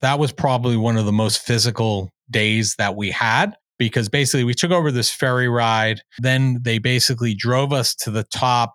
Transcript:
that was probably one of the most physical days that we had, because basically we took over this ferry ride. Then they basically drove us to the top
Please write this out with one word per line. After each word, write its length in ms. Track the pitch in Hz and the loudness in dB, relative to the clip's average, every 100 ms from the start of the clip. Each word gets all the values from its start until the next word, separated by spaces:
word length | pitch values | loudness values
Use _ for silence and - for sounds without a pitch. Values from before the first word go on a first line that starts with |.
that 180 | 131 143 | 0 2
was 140 | 147 | 0
probably 440 | - 143 127 123 117 | 0 0 2 0 0
one 200 | 113 113 | 2 2
of 100 | 104 | 2
the 60 | |
most 300 | 104 110 - | 2 0 -2
physical 680 | - 117 107 98 113 101 92 _ - | -2 0 0 0 -2 -2 -4 _ -6
days 460 | 113 107 110 104 - | -2 2 2 0 -2
that 180 | 101 101 | -4 -2
we 160 | 101 | -6
had, 420 | 87 117 120 208 - _ - | -2 0 2 0 -4 _ -4
because 300 | 117 127 107 | -2 -2 -2
basically 340 | 143 131 139 | 0 0 0
we 100 | 123 | 0
took 180 | 120 170 | 0 0
over 180 | 180 151 | 2 2
this 200 | 123 117 | 0 -2
ferry 360 | - 135 127 123 | -2 0 2 2
ride. 520 | 120 117 113 110 107 - - | 2 2 2 0 -2 -8 -4
Then 400 | 127 131 135 123 | 0 2 2 0
they 160 | 120 110 | -2 -2
basically 560 | 123 127 - 117 120 101 | 0 0 0 0 -2 -2
drove 360 | 117 127 139 | 0 0 0
us 220 | 139 113 - | 0 -2 -4
to 140 | - | -4
the 140 | 107 | -4
top 480 | 104 - 127 123 117 | -4 -2 0 2 0